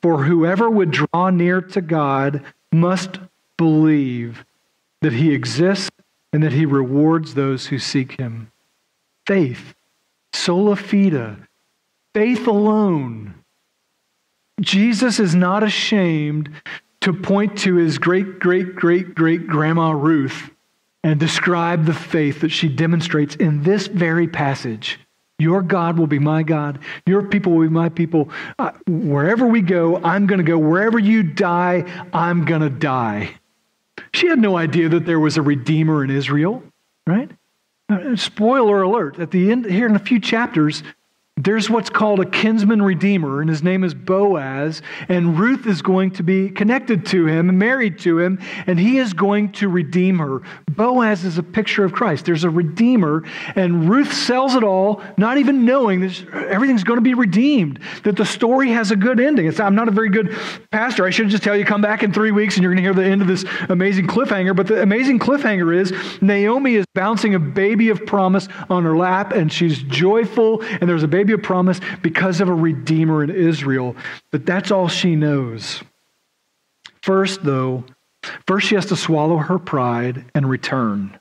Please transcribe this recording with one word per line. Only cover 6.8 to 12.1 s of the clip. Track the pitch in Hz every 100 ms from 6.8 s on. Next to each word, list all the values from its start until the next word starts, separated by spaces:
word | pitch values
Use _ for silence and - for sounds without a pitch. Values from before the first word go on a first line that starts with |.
| 127 139 156 160 156 127
those | 139 131 -
who | 135
seek | - 139 131
him." | - 127 113 113 _ _ _ _ _ _ _ -
Faith, | 196 147 123 - - _ _ _ _ _
sola | - - 180 208 196
fide, | 196 202 196 151 113 101 - _ _ _ _ _ _